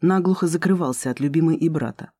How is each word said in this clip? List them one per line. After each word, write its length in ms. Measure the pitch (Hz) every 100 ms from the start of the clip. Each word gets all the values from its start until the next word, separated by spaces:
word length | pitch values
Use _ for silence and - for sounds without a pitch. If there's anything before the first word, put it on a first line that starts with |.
наглухо 460 | 170 185 180 185 175
закрывался 640 | 170 180 185 143 123 131
от 100 | 123
любимой 340 | 139 156 160
и 140 | 165 165
брата. 420 | 156 120 - -